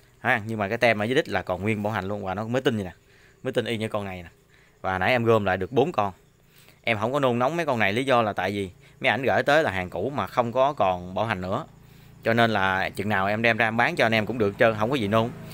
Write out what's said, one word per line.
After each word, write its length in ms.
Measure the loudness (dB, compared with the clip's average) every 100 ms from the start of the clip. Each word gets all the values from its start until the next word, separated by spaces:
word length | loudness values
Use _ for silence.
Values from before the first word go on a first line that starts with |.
| _ _
Ha, 220 | -2 0 -2
nhưng 120 | -4
mà 100 | -2
cái 100 | 2
tem 200 | 2 2
ở 20 |
dưới 100 | 0
đít 140 | 0 0
là 140 | -4
còn 200 | -4 -4
nguyên 200 | -2 -2
bảo 100 | -2
hành 160 | -4 -4
luôn 160 | -6
và 100 | -6
nó 100 | -6
mới 180 | -4 0
tinh 140 | 0 0
vậy 80 |
nè. 80 | -6 -12 _ _ _ _
Mới 100 | -4
tinh 120 | -2
y 120 | -2 -4
như 120 | -4
con 160 | -4
này 180 | -6 -10
nè. 60 | -14 _ _ _ _ _
Và 180 | -4 0
nãy 120 | 2
em 140 | 2
gom 200 | 4 4
lại 120 | 4 -2
được 160 | 0
bốn 200 | 0 2
con. 200 | 0 -4 -4 _ _ _ _ -20 _
Em 160 | -2 0
không 140 | 0
có 80 | 2
nôn 180 | 2 2
nóng 180 | 0 0
mấy 100 | -2
con 120 | 0
này, 140 | 2
lý 120 | 0
do 180 | 2 2
là 100 | 2
tại 180 | 0 -2
vì 200 | -2 -6 -10 -20 -4
mấy 80 | -2
ảnh 120 | 0
gửi 200 | 2 2
tới 200 | 4 2
là 80 | 2
hàng 200 | -2 -4
cũ 220 | -4 -4
mà 120 | -4 -4
không 260 | -2 -2
có 200 | 2 0
còn 420 | 2 0 0 -4
bảo 100 | -4
hành 160 | -2 -2
nữa. 240 | -2 -4 -6 -18 -20 -20 -20 -6
Cho 120 | 0
nên 160 | 2 4
là 380 | 4 2 0 -2
chừng 200 | -4 -2
nào 180 | 0 0
em 160 | 2
đem 140 | 2 2
ra 120 | 0
em 80 | 2
bán 200 | 0 2
cho 100 | 2
anh 80 |
em 120 | 2 0
cũng 120 | 0
được 160 | -2 4
trơn, 180 | 4 4
không 120 | -2
có 60 | 0
gì 120 | 2
nôn. 220 | 2 0 -6 -16